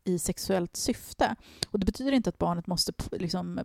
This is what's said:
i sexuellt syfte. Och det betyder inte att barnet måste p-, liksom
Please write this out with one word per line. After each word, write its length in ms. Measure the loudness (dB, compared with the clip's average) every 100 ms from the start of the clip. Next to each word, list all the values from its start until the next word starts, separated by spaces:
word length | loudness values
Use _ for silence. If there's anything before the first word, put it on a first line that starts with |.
i 160 | -2 0
sexuellt 560 | 0 -2 0 2 0 -2
syfte. 600 | -2 -2 -6 2 2 2 -8 -8 -4
Och 120 | 0
det 60 | 0
betyder 260 | 0 2
inte 180 | 4 2
att 80 | 0
barnet 300 | 0 0 -2
måste 260 | 0 0
p-, 240 | -2 -6 -4
liksom 420 | -2 -2 -4 -6